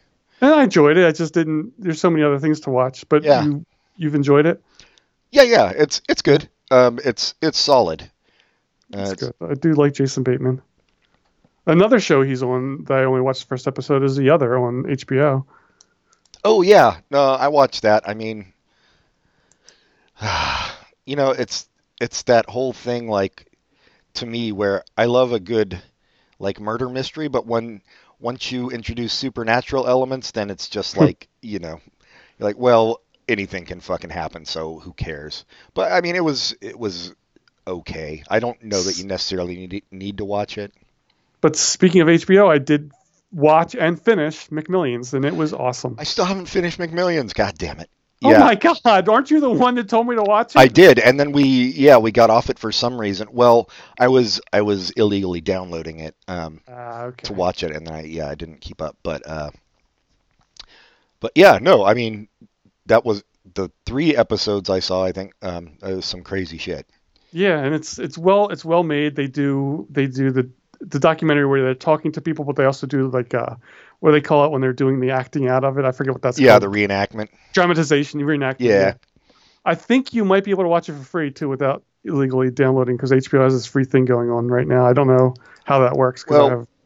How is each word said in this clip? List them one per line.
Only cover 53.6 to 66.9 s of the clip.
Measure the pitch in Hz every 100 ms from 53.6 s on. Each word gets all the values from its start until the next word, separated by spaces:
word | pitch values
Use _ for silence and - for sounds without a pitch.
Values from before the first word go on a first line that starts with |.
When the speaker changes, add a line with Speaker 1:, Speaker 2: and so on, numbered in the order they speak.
| 110 - - -
Speaker 2:
I | 127
was, | 131 117 - -
I | 104
was | 104 101 90
illegally | - 107 98 95 87
downloading | 82 92 92 85 80 80
it, | 78 - -
um, | 90 80 78 _
Speaker 1:
Ah, | 123 120 117
okay. | 120 127 -
Speaker 2:
to |
watch | 98 90 -
it, | 85
and | 76 80
then |
I, | 80
yeah, | 78 80 73
I |
didn't | 78 82 76
keep | - -
up. | 78 -
But, | - 76
uh, | - 78 76 - _ _ _ _ _ _ _ _ _ - - _ _ _ _ _
but | 113 -
yeah, | 190 104
no, | 135 143
I | 98
mean, | 117 113 107 107 _ _ _ _ _ -
that | 113
was | 117 101 - _ 95
the | 95 92 _ -
three | 123 160 131
episodes | 107 110 - 101 95
I | 95
saw. | - 92
I | 92
think, | 95 95 _
um, | 98 87 85 80
it | 98
was | 95 -
some | 90
crazy | - 98 87 80
shit. | - 78 -